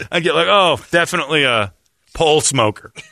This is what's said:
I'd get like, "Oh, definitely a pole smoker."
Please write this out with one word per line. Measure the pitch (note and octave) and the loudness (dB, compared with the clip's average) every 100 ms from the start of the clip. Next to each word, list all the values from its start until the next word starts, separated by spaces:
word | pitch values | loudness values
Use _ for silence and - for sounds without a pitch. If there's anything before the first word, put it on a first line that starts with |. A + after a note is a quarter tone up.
| - | -8
I'd | F3 | -4
get | E3 | -2
like, | D#3 F3 | 0 2
"Oh, | G3+ F3+ B2+ - | 2 2 0 -2
definitely | E3+ E3+ F3 C#3 D#3 | -2 0 -4 -2 0
a | C3+ A2+ G2+ - _ _ _ - | 2 0 -2 -8 _ _ _ -2
pole | D#3+ D3+ | 2 2
smoker." | - C3+ G#2+ - - - - | 2 0 0 -2 -12 -20 -20